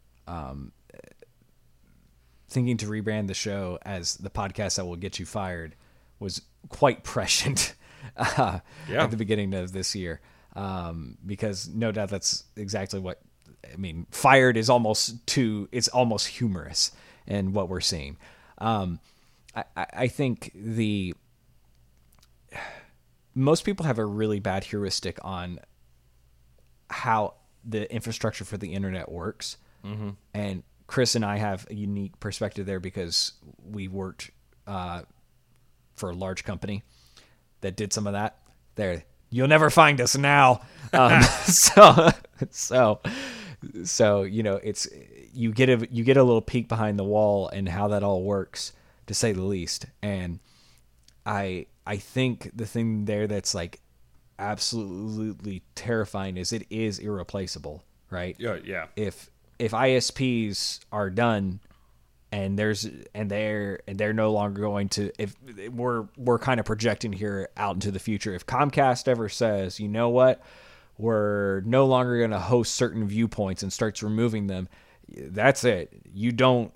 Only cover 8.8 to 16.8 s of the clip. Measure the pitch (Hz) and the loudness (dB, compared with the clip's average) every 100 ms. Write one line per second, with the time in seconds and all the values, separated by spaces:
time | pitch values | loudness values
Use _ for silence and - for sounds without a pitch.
8.8 | 156 127 143 110 104 107 101 95 90 95 | -6 -2 0 0 -2 0 0 -4 -6 -6
9.8 | 92 101 87 80 - _ _ - 98 95 | -6 -4 -6 -8 -14 _ _ -10 -8 -6
10.8 | 85 82 65 - 92 98 110 95 85 101 | -8 -10 -12 -14 -12 -6 -6 -6 -8 -4
11.8 | 113 107 98 101 - - - - 101 104 | -2 -2 -4 -4 -4 -4 -8 -12 -8 -6
12.8 | 95 98 92 - _ _ _ - - 73 | -6 -8 -8 -12 _ _ _ -20 -18 -10
13.8 | 95 82 - - 139 135 127 113 110 123 | -10 -10 -12 0 4 6 6 4 4 4
14.8 | 110 107 - 117 - 143 117 107 101 123 | 2 0 -2 -6 -4 0 0 -2 -6 -4
15.8 | 113 127 123 104 - - 120 90 - - | -2 2 0 0 -4 -4 -4 -4 -6 -4